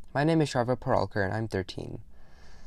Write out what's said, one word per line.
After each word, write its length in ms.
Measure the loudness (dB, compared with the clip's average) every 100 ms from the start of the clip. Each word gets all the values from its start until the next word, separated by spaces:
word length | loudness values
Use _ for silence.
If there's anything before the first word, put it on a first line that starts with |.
| -6
My 100 | 0
name 160 | 4 4
is 80 | 4
Sharva 300 | 2 2 0
Paralkar, 440 | 4 4 4 0
and 120 | 0
I'm 140 | 0 -2
thirteen. 500 | -2 -2 -6 -8 -10 -12 -16 -16 -16 -14 -14